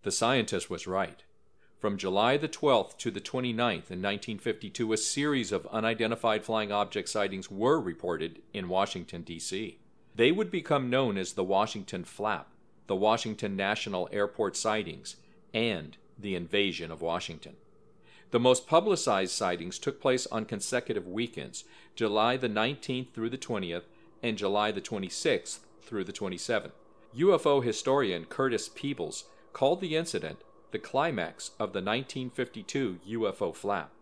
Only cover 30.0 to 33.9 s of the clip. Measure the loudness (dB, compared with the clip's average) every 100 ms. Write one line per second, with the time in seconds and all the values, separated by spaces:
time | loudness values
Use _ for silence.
30 | -2 -4 -6 -10 -18 -20 -10 -10 -2 0
31 | 0 0 -4 -6 -14 -6 -4 -2 -2 -2
32 | -4 -8 -6 -4 -6 -6 -6 -2 -2 -4
33 | -6 0 0 0 -4 -2 -2 -2 -4